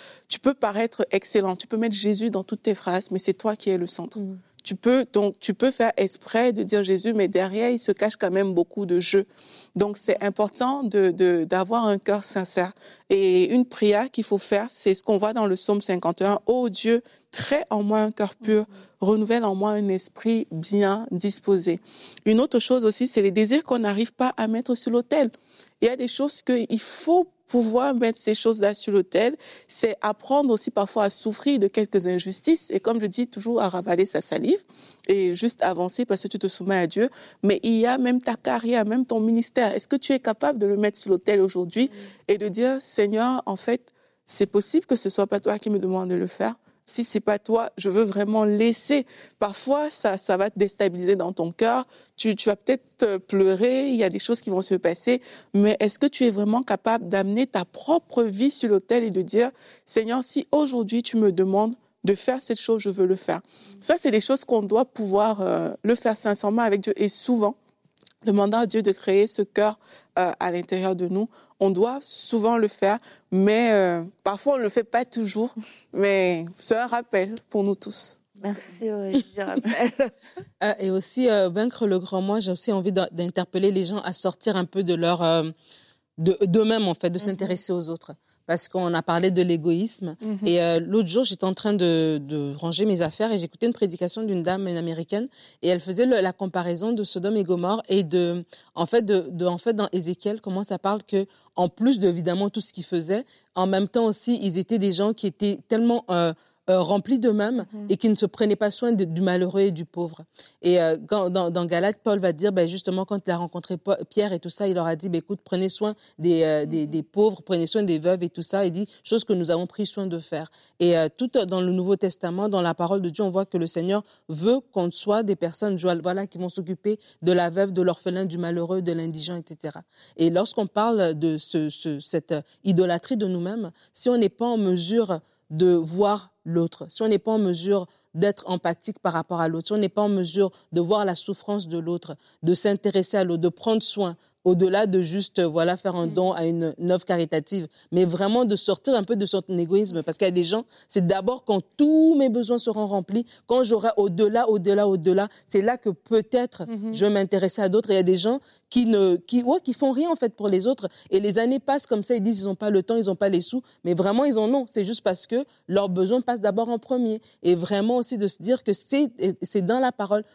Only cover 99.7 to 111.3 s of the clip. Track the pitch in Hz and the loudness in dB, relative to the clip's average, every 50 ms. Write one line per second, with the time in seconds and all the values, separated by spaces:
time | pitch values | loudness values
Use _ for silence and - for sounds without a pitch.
99.7 | 233 208 208 - - 185 165 160 180 - - 202 208 220 - 202 180 190 202 - | -2 0 -2 -2 -2 -4 -4 -4 -8 -6 -4 -6 -6 -6 -8 -8 -6 -6 -6 -6
100.7 | 196 175 - 196 202 214 - - - 196 196 196 _ _ _ _ _ - 180 175 | -8 -4 -2 -2 -2 -2 -4 -4 -2 -2 -2 -2 _ _ _ _ _ -2 -2 -2
101.7 | - - 214 254 277 214 185 190 175 170 170 175 175 185 202 202 - 220 190 - | 0 0 2 2 2 4 2 2 2 2 -2 -2 -2 0 -2 -2 -4 -6 -10 -8
102.7 | - - 170 - 185 170 165 156 190 220 269 - _ _ _ _ _ 180 185 190 | -12 -14 -10 -4 -4 -4 -2 -2 -4 -4 -4 -8 _ _ _ _ _ -2 0 2
103.7 | 190 190 202 196 - 240 226 220 202 - - - 240 226 - 196 165 180 185 - | 2 0 0 0 0 0 0 0 0 -2 -2 -2 -2 0 0 -2 -2 -2 -2 -2
104.7 | 226 226 190 202 180 165 202 208 226 - - 196 - _ 208 208 202 - - _ | 0 0 0 0 0 0 0 0 -2 -2 -4 -6 -4 _ -2 -2 -2 -2 -4 _
105.7 | 233 220 233 233 233 240 - - 185 175 170 165 160 - _ _ _ _ _ - | 0 2 2 2 2 0 0 -2 0 2 2 0 -2 -4 _ _ _ _ _ 2
106.7 | 185 185 180 156 202 202 202 - 269 254 220 247 208 208 202 214 254 240 214 - | 2 2 4 2 0 0 0 0 0 2 2 2 2 2 0 0 -2 -4 -6 -8
107.7 | - 214 208 208 190 180 - 226 214 - - 190 - - 226 214 208 196 214 208 | -12 -14 -4 -2 -2 0 2 2 2 2 0 -4 0 0 0 0 2 2 0 -2
108.7 | 202 - - 240 233 196 196 165 165 165 190 185 180 180 185 180 185 196 196 202 | -2 -2 -2 0 0 0 0 -2 0 0 0 2 2 2 0 0 2 2 2 2
109.7 | 180 156 170 - _ 175 175 170 165 - 160 _ _ - - - _ _ - 175 | 0 -2 -8 -10 _ -8 -8 -8 -8 -14 -20 _ _ -20 -20 -20 _ _ 2 2
110.7 | 180 180 170 165 160 160 - - 208 214 190 180 | 4 4 4 2 0 -2 -2 -2 -2 0 0 0